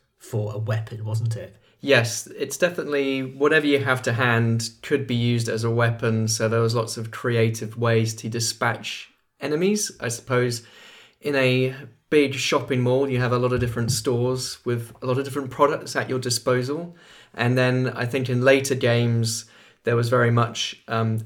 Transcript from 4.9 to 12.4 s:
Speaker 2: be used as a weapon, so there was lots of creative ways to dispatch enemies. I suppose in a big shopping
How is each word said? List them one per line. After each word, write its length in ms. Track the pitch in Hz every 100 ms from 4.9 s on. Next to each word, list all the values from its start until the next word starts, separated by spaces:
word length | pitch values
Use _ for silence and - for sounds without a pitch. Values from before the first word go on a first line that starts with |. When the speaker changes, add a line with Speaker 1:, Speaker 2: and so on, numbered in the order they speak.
| 143 120
Speaker 2:
be 80 |
used 340 | 120 120 120 113
as 160 | 113
a 60 | 113
weapon, 580 | 117 117 113 117 110 110
so 200 | - 113
there 120 | 117
was 140 | 113
lots 220 | 117 110 -
of 140 | 113
creative 680 | - 127 117 113 113 107 117
ways 380 | 117 113 113
to 140 | 110 110
dispatch 840 | 113 113 - 120 - - - - _ _ -
enemies. 540 | 143 151 185 208 - -
I 80 | 120
suppose 540 | 117 - 123 123 113 - - - - - _
in 160 | 147 139
a 380 | 127 127 131 131 147 - -
big 260 | 151 139
shopping 460 | 127